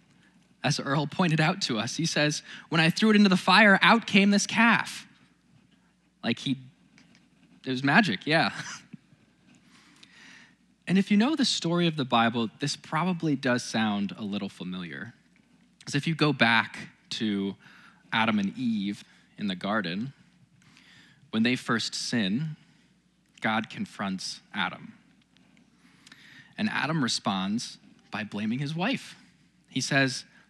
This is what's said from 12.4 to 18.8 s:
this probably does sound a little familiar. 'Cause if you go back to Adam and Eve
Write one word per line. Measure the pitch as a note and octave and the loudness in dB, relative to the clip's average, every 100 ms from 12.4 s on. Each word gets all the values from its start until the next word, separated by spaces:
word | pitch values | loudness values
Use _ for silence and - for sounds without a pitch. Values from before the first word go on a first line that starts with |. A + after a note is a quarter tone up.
| A2 - | -4 -4
this | C#3+ | -6
probably | - - D#3 F3+ E3+ E3 C#3 | -6 -6 -4 -2 -2 -2 -2
does | B2+ B2 | 0 -2
sound | - A2+ A2 G2+ G2 F2+ | -2 -2 -2 -2 -4 -6
a | |
little | G#2 G2+ G2 | -8 -6 -8
familiar. | - F2+ F#2 F2 C#2 A#2 - _ _ _ _ _ _ | -10 -10 -10 -10 -12 -14 -18 _ _ _ _ _ _
'Cause | - | -8
if | C#3+ E3 | -4 -4
you | |
go | D#3 D3+ | 0 0
back | C3+ A#2 A2+ G#2 - - _ - | 2 2 2 0 -6 -18 _ -12
to | - A2 G2 G2 G2 - - - _ _ | -6 -2 -2 -4 -8 -16 -20 -20 _ _
Adam | A2+ A2+ G#2+ | -2 0 0
and | G2 B2+ | -2 -4
Eve | A#2+ G#2+ | -4 -2